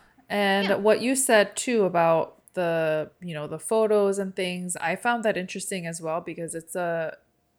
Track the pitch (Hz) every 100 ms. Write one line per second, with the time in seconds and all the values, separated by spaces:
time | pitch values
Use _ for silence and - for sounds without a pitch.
0 | _ _ - 202 196 196 190 196 208 -
1 | 240 262 - 220 202 - - 226 185 170
2 | 165 165 - _ _ 180 170 165 160 156
3 | 147 _ 175 151 151 156 - 220 214 208
4 | 196 196 190 190 180 180 180 - 165 185
5 | 240 240 214 180 185 196 - 190 170 165
6 | 160 170 170 165 165 165 165 185 170 165
7 | 160 - _ _ _